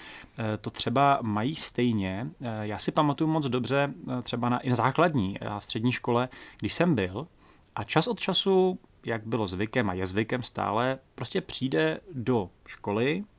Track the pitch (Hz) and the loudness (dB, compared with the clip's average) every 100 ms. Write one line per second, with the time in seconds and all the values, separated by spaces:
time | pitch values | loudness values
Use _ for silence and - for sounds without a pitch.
0 | - - - - 113 107 117 - - 120 | -16 -18 -16 -6 -4 -2 -4 -4 0 4
1 | 143 139 117 104 123 160 - - 123 110 | 6 4 2 0 0 -2 -4 0 2 2
2 | 95 95 139 - 123 107 107 104 - - | 0 -2 -6 -8 -8 -6 -4 -2 0 2
3 | 147 143 160 160 139 123 113 139 143 - | 2 2 2 2 0 -2 0 0 0 -4
4 | - 127 - 120 123 123 127 117 120 143 | -6 -6 -4 -2 0 0 0 2 2 4
5 | 170 139 95 101 113 104 - 113 120 120 | 4 4 0 -2 -6 -8 -6 -2 0 0
6 | - 120 127 - - - 107 - 175 123 | 0 0 0 -6 -18 -6 -4 2 4 4
7 | 92 98 165 _ - - _ - 101 254 | 2 -2 -8 _ -20 -20 _ -10 0 2
8 | 247 202 - 180 196 185 185 185 - _ | 2 -2 0 0 4 4 4 0 -10 _
9 | 117 113 110 120 101 92 107 131 104 90 | -6 -4 -2 -2 0 -2 0 0 0 0
10 | 95 98 113 123 - - 98 107 127 135 | -2 0 0 -2 -4 -4 0 0 0 -2
11 | _ - 120 185 - - 131 156 160 156 | _ -10 -6 -4 -4 -4 -2 0 0 -2
12 | 196 139 113 123 90 _ - - 107 104 | -8 -6 0 0 0 _ -20 -10 -4 0
13 | 131 175 208 | 0 -2 -6